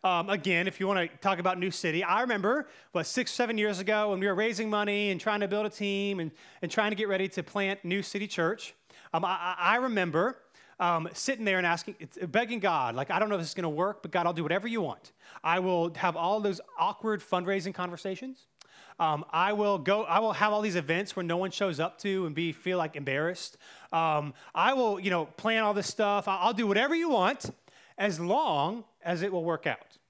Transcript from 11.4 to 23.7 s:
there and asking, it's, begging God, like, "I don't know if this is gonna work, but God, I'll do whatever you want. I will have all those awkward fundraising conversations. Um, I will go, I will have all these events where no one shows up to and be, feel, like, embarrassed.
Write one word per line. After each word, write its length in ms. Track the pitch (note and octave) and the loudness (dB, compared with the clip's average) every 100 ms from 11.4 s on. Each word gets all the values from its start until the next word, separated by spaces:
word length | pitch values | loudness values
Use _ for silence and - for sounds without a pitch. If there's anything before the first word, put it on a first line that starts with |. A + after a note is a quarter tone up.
| G#3+ | 0
there 100 | F#3+ | 2
and 100 | F3+ | 2
asking, 280 | E3 - F#3+ | 0 -4 -14
it's, 180 | D3+ - | -16 -10
begging 400 | F3 F3 A#3+ A#3 | -2 0 0 0
God, 360 | F#3+ D#3+ B2+ | 0 2 0
like, 160 | A#2+ C#3 | -2 -2
"I 80 | E3 | 0
don't 120 | G#3+ | 0
know 60 | G3+ | 0
if 40 | |
this 80 | D#3+ | -4
is 60 | |
gonna 160 | - E3+ | -4 -4
work, 320 | D3+ F#3+ G3+ | 0 0 -2
but 80 | E3+ | -4
God, 160 | F3+ E3+ | 0 0
I'll 80 | |
do 80 | E3 | 0
whatever 260 | D3+ F3+ A3 | 0 0 0
you 140 | A3+ | -4
want. 300 | D#3+ G2+ - _ - - | -4 -6 -16 _ -20 -6
I 180 | D#3+ F3 | 0 2
will 340 | F#3 F3+ E3+ | 2 2 0
have 220 | D#3+ F3+ E3 | 0 -2 0
all 240 | E3+ G#3+ | 0 0
those 200 | G#3 F3+ - - | 0 -4 -10 -2
awkward 440 | F3 - A3 G#3 | -2 0 -4 -4
fundraising 500 | - F3+ F3+ G3 F3+ | -2 -2 0 -2 -4
conversations. 720 | - F3+ E3+ G3 F#3 C4 B3+ _ _ - - - - | -6 -8 -6 -8 -8 -10 -16 _ _ -20 -20 -20 -2
Um, 280 | D#3+ D3+ D3+ | 0 0 -2
I 220 | D#3+ F#3+ | 0 2
will 240 | G#3 G#3 G3 | 2 2 0
go, 280 | C#3 G#3 | 2 0
I 160 | A3 E3+ | 2 2
will 120 | A3 | 2
have 200 | D#3 G#3+ | 2 2
all 80 | G#3 | 2
these 140 | G#3+ F3 | 0 -2
events 380 | C#3+ E3 G3+ | -2 -2 -2
where 80 | - | -6
no 140 | F3 E3+ | -2 -2
one 140 | F#3 | -2
shows 300 | - G3+ C#3+ | -2 -4 -2
up 180 | E3+ - | -6 -4
to 260 | G3+ F#3+ | -4 -2
and 100 | F3 | -2
be, 180 | D3+ E3+ | -2 -4
feel, 260 | D#3 F3+ F3+ | -4 -4 -2
like, 180 | D#3+ D3 | -4 -4
embarrassed. 640 | C#3 C3+ D#3+ F3+ - - - | -2 0 -2 -4 -12 -14 -20